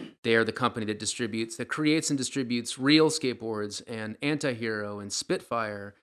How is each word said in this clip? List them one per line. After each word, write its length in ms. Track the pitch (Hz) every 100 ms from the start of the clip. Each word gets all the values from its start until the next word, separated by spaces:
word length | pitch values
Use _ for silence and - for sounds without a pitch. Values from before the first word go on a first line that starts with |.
| - -
they 120 | 117 113
are 80 |
the 80 | 113
company 340 | - 123 117 107
that 120 | 107
distributes, 580 | 107 - 117 113 113 -
that 100 | 120
creates 440 | - 151 160 151
and 60 | 139
distributes 640 | 123 139 123 120 120 -
Real 320 | 135 156 156
skateboards 720 | 151 131 117 113 107 104 101 -
and 300 | 113 107 107
Antihero 840 | 143 151 151 117 113 107 104 104
and 100 | 101
Spitfire 840 | - - 180 - 117 107 104 101 -